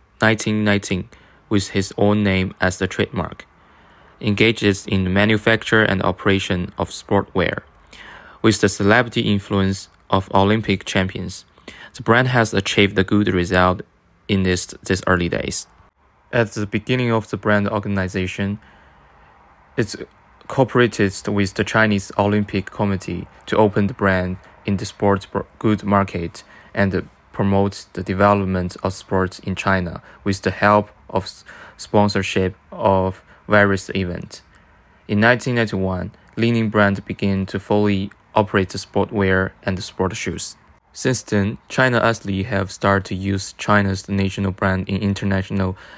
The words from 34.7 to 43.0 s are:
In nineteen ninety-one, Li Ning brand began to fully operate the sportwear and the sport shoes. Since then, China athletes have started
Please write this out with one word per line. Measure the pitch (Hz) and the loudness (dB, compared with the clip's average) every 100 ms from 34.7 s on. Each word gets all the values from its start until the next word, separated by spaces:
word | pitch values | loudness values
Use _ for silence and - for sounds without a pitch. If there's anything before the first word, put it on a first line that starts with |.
| _ _ _ - | _ _ _ -4
In | 104 | 2
nineteen | 113 123 135 120 | 4 2 0 -2
ninety-one, | 110 98 95 92 90 - _ - | -2 -2 -2 -4 -8 -14 _ -2
Li | 117 | 0
Ning | 117 110 | 0 2
brand | 107 101 98 - | 4 4 2 -4
began | 92 101 98 95 | -4 -2 0 -2
to | 98 | -6
fully | - 104 104 95 101 - _ - | 0 2 2 0 -4 -10 _ -2
operate | 110 104 95 | 2 0 0
the | 98 | -4
sportwear | - 101 98 107 95 95 95 - | -4 -2 -2 0 2 2 0 -4
and | - 92 | -6 -6
the | |
sport | - - 92 113 | -6 -4 -2 -2
shoes. | - 76 - - _ _ _ | -6 -6 -8 -12 _ _ _
Since | - 131 127 | -6 -2 -2
then, | - 104 101 - - | 0 0 0 -4 -6
China | - 131 120 | 2 2 4
athletes | 113 110 101 95 95 | 2 0 -2 -4 -2
have | 98 95 | -4 -4
started | - 101 98 | -2 2 2